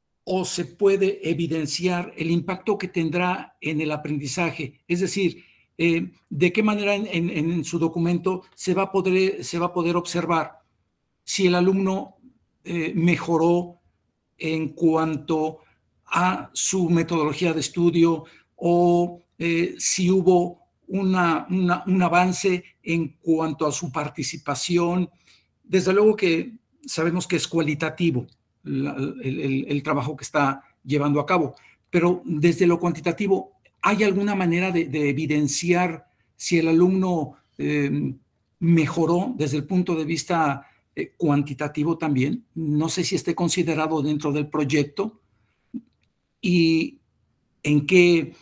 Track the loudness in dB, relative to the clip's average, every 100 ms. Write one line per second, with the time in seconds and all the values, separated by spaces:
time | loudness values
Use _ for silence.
0 | _ _ -4 -4 -2 -6 -8 0 2 4
1 | 2 -2 -4 -2 -2 -2 -4 -2 -2 -2
2 | -6 -6 -2 -2 -2 -6 -4 -4 -4 -4
3 | -2 0 -2 -2 -8 _ -6 -4 -4 -4
4 | -4 -6 -6 -4 -4 -4 -10 -12 _ -2
5 | -2 0 -2 -4 -14 _ _ -2 0 0
6 | -2 -10 _ 0 2 2 0 0 0 -2
7 | -2 -2 -2 -2 -2 -2 -2 -2 -2 0
8 | 0 0 -2 -4 -8 -8 -2 0 0 0
9 | 0 2 0 -2 -6 -4 -2 -2 0 0
10 | -2 -4 0 -2 -2 -10 _ _ _ _
11 | _ _ -8 0 2 4 2 2 0 -2
12 | -6 _ -20 _ _ _ -8 -6 -4 0
13 | 2 0 2 2 4 2 0 -12 _ _
14 | _ _ _ _ -6 -4 -4 0 2 2
15 | 0 -2 -2 -2 -2 -6 _ _ _ _
16 | _ 0 0 0 -6 -6 -2 0 2 2
17 | 2 0 -2 -2 -2 -2 -4 0 2 4
18 | 4 2 -6 -20 _ _ 0 4 4 4
19 | 0 -4 _ _ -4 -2 -2 -2 -2 0
20 | 2 4 6 4 2 -4 _ _ -6 -2
21 | 0 2 2 0 -2 0 2 0 2 2
22 | 4 4 2 2 0 -2 -6 _ -4 -2
23 | -2 -4 0 0 0 -2 -2 -2 -6 -6
24 | -6 -6 -8 -8 -6 -6 0 0 2 0
25 | -2 -6 _ _ _ _ _ 0 4 4
26 | 4 4 2 0 -2 -12 _ _ -8 -2
27 | 0 -2 -2 -4 -2 -2 0 -2 -4 0
28 | 0 0 -4 _ _ _ -8 -4 -4 -4
29 | -6 -6 -6 -4 -2 -2 -2 -4 -2 -2
30 | -4 -8 -4 0 0 -2 -10 _ -4 -2
31 | 2 0 2 0 0 -6 -20 _ _ 0
32 | 2 0 -4 0 2 4 2 2 0 -4
33 | -4 -4 0 0 -2 _ _ _ 0 2
34 | 2 2 0 0 0 2 0 -2 -2 -2
35 | 0 0 0 0 0 -2 0 2 2 -4
36 | -14 _ _ _ -2 0 4 4 4 4
37 | 0 0 -4 -8 _ -8 -4 -2 0 -2
38 | -4 -6 _ _ _ _ 2 4 2 0
39 | 0 0 -2 -4 -2 -2 -2 -2 0 -2
40 | -2 -4 -2 0 0 -2 -10 _ _ -10
41 | -10 _ 0 0 0 -4 -6 -4 -2 -2
42 | -2 0 0 -2 -8 -8 -2 -2 -2 -2
43 | -2 -2 -2 -2 -2 0 0 0 0 -2
44 | -2 -2 -2 -2 -2 -2 0 0 0 -2
45 | -6 -8 _ _ _ _ _ -16 -16 _
46 | _ _ _ _ 0 4 4 2 0 -8
47 | _ _ _ _ _ _ 0 0 4 4
48 | 6 4 0 -10